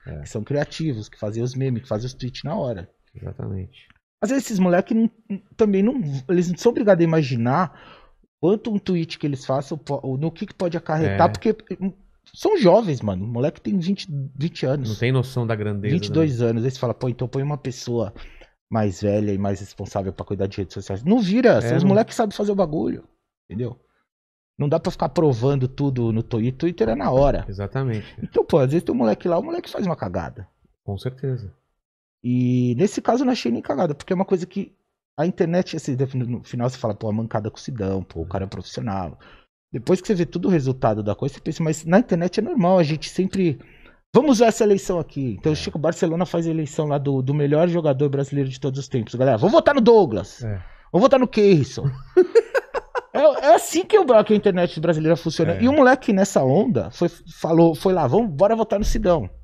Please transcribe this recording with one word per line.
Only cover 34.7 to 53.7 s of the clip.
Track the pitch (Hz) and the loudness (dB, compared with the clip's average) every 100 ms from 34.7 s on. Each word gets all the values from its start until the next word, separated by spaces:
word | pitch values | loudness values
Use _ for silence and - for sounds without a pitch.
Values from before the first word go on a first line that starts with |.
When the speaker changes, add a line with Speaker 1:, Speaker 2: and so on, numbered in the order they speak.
| _ _ _ _ - | _ _ _ _ -4
Speaker 2:
a | 170 | -2
internet, | - 170 180 185 160 | 0 0 0 -2 -6
assim, | - 131 131 131 120 | -4 -2 -2 -4 -4
no | 120 | -6
final | - 123 123 | -8 -4 -4
você | - | -4
fala, | 113 | -6
pô, | 101 110 | -4 -4
a | |
mancada | 107 113 107 104 | -4 -4 -6 -6
com | - | -10
o | |
Sidão, | - 123 95 95 | -10 -6 -4 -4
pô, | 90 82 | -6 -10
o | 82 | -8
cara | 92 | -6
é | 95 | -6
profissional. | 92 - - 123 95 85 - - - _ _ _ | -10 -12 -8 -6 -6 -8 -12 -20 -20 _ _ _
Depois | 135 135 185 | -6 -2 -2
que | - | 0
você | |
vê | 180 165 | -2 -2
tudo | 175 190 | -4 0
o | |
resultado | 170 131 127 120 107 | 0 0 0 0 0
da | 104 101 | -2 -4
coisa, | 135 - | -6 -8
você | |
pensa, | 170 160 | -8 -4
mas | 160 156 160 | -4 -4 2
na | 190 | 2
internet | 254 170 180 - | 2 0 -2 -2
é | |
normal, | 233 294 175 190 | -2 2 4 4
a | |
gente | 151 156 - | 2 -2 -6
sempre, | - 190 190 175 131 - - - _ _ | -4 -2 0 0 -2 -10 -20 -20 _ _
vamos | 214 294 | 4 6
usar | 226 226 | 6 4
essa | - 208 | 4 4
eleição | 196 - 175 | 2 0 -4
aqui. | - 143 131 95 | -6 -6 -6 -2
Então, | 156 | -2
Speaker 1:
É. | |
Speaker 2:
o | 151 | -2
Chico | - 160 | -4 -2
Barcelona | 156 165 175 165 180 | -2 0 0 0 -2
faz | 170 165 | -2 -2
a | |
eleição | 160 147 - 151 | -2 -4 -4 -2
lá | 143 | -2
do, | 139 135 | 0 -2
do | 131 | 0
melhor | 147 143 147 180 | 0 2 2 2
jogador | 170 156 131 147 | 2 0 2 0
brasileiro | 135 135 143 131 | 0 -2 -2 -4
de | 127 | -4
todos | 139 135 | -6 -6
os | - | -4
tempos. | 127 107 120 | -6 -4 0
Galera, | 135 107 | 2 4
vamos | 170 | 4
votar | 311 311 | 4 4
no | 277 | 6
Douglas. | 226 226 156 101 - - | 8 6 6 0 -6 -10
Speaker 1:
É. | 113 98 - - - | -10 -10 -12 -20 -2
Speaker 2:
Vamos | 175 262 | 2 4
votar | 269 | 4
no | 254 | 2
Keirson. | 214 202 165 - - 143 131 - 359 | 4 6 6 4 -2 -6 -6 0 2
Speaker 1:
<laughs> | 359 453 - 523 - - - - - | 4 4 2 -2 -4 -8 -8 -10 -6
Speaker 2:
É, | 247 | 2
é | 294 - 285 370 | 4 4 6 6
assim | - | 4